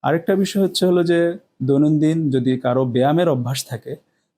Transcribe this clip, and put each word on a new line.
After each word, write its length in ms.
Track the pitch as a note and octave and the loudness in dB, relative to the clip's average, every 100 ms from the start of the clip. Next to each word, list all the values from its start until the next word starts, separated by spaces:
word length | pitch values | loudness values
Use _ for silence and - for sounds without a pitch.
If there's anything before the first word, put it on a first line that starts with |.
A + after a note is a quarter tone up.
আরেকটা 340 | C#3 E3 E3 G3 | -2 -2 0 -2
বিষয় 260 | F#3+ G3 | 0 0
হচ্ছে 240 | F#3 - F#3 | -2 0 0
হলো 180 | F3+ | 2
যে 340 | E3+ E3+ E3+ F3+ _ - | 2 0 0 -4 _ -6
দৈনন্দিন 680 | C3 C#3 D3+ D3+ D3+ D#3+ D3+ | 0 2 2 2 2 0 0
যদি 280 | C3 B2 B2+ | 0 0 0
কারো 260 | B2+ B2 | 0 0
ব্যায়ামের 440 | C3 A#2+ C3+ D#3+ E3+ | 0 0 2 2 2
অভ্যাস 360 | B2+ A#2+ C3 | 0 -2 -6
থাকে 320 | - A#2 A#2 C3+ _ _ _ | -8 -12 -12 -16 _ _ _